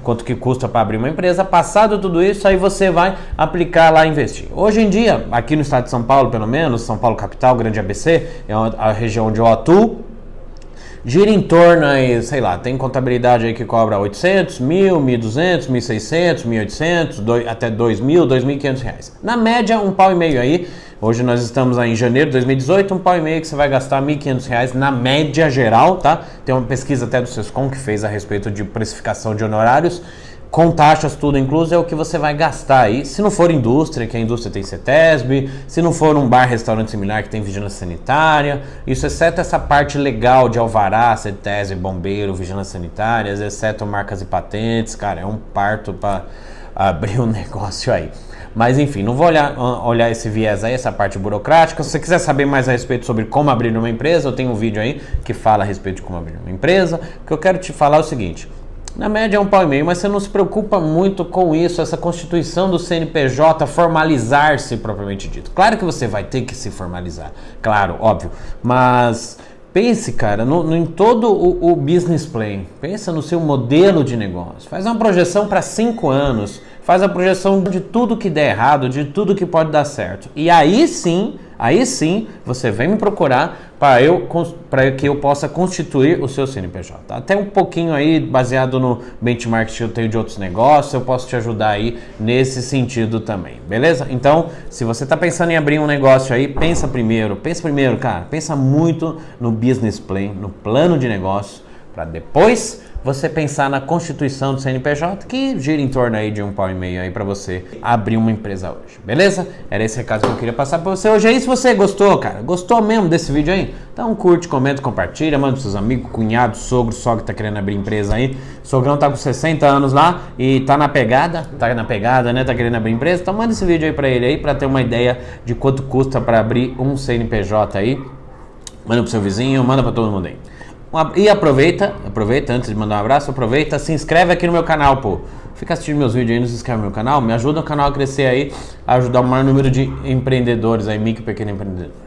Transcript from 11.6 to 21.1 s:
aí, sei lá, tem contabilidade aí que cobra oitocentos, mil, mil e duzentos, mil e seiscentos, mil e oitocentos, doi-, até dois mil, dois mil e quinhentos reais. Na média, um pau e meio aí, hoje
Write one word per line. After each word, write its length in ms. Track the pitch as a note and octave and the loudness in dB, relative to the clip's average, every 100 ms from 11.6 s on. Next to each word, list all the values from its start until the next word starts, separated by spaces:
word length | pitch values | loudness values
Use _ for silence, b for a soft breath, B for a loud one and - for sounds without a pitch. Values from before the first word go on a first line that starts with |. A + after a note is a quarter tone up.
| E3+ E3+ D3 | 8 8 6
aí, 360 | C#3 B2+ A#2+ | 4 4 2
sei 180 | - C#3+ | 0 -2
lá, 180 | A2 F2+ | 0 -2
tem 180 | A#2+ C3 | -4 -4
contabilidade 680 | C3 C3+ C3 B2 B2 B2 A#2 | -2 -2 0 2 4 4 2
aí 80 | |
que 100 | A2+ | -4
cobra 340 | A2+ A#2 A2+ G#2 | -2 2 2 2
oitocentos, 640 | G2+ G2+ F3 F#3+ F3 - | -2 0 2 2 0 -2
mil, 400 | B2+ F3 G3 E3+ | 0 4 4 4
mil 140 | C3+ | 2
e 40 | B2 | 0
duzentos, 500 | A2+ A#2 F3+ E3+ B2+ | 0 0 2 0 0
mil 100 | B2+ | -2
e 40 | |
seiscentos, 640 | A#2+ A2 - D#3+ F3 D#3+ | -2 -4 -2 0 2 0
mil 140 | A#2+ A2+ | -2 -2
e 20 | |
oitocentos, 580 | G2+ - D#3+ F3 D#3 - | -4 -4 0 0 0 -4
doi-, 300 | G#2 A#2+ A#2 | 0 0 0
até 220 | A2+ A#2 | -4 -4
dois 280 | G#2+ A#2 G#2+ | 0 0 0
mil, 280 | B2+ E3+ D3 | 2 4 4
dois 180 | B2+ | 2
mil 120 | B2+ C#3 | 0 -2
e 20 | |
quinhentos 240 | C#3 C3+ | -2 -4
reais. 340 | B2+ - - - | -6 -10 -16 -10
Na 160 | - A#3+ | -4 0
média, 420 | A3 A#3+ G#3 A3+ | 2 2 2 2
um 100 | G3+ | 0
pau 220 | F#3+ F#3+ | 4 4
e 20 | |
meio 260 | F3+ E3 C3 | 4 2 2
aí, 280 | B2 E3+ F3+ B B B | 2 0 -2 B B B
hoje 240 | G#2+ | 0